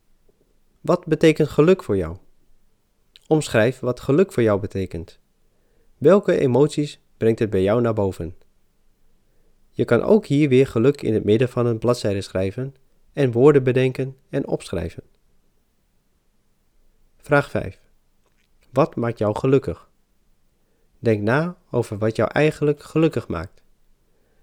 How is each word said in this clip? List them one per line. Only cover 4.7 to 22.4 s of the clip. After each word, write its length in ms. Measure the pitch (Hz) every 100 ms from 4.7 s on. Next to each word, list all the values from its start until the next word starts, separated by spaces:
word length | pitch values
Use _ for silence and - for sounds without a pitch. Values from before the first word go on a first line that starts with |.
| 98 95 85 82 _ _ _ _ _ _ _ _ -
Welke 400 | 139 202 202 -
emoties 640 | 135 123 151 - 147 - _ -
brengt 220 | 113 113
het 100 | 110
bij 120 | 98
jou 200 | 95 117
naar 120 | 120
boven? 420 | 110 98 - 82 - _ _ _ _ _ _ _ _ _ _ _ _ _
Je 160 | -
kan 160 | 120 117
ook 240 | - 208
hier 240 | - 143 151
weer 180 | 127 135
geluk 340 | 117 127 143
in 120 | -
het 100 | 110
midden 260 | - 110 120
van 160 | 123
een 120 | 120 110
bladzijde 440 | 117 120 110 98
schrijven 540 | - 92 95 123 135 - _ _ _
en 180 | - 135
woorden 320 | 117 143 143
bedenken 540 | 127 127 131 131 131 - -
en 180 | 143 -
opschrijven. 560 | - - 90 85 - - _ _ _ _ _ _ _ _ _ _ _ _ _ _ _ _ _ _ _ _ _
Vraag 320 | - 143 -
vijf. 300 | - 98 - _ _ _ _ _ _ _ _ _
Wat 240 | 131 156
maakt 220 | - 117 -
jou 200 | 104 107
gelukkig? 520 | 135 135 - 80 _ _ _ _ _ _ _ _ _ _ _ -
Denk 220 | 113 107
na 360 | 104 135 170 175 -
over 260 | 123 - 101
wat 180 | 107
jou 140 | 113 110
eigenlijk 520 | -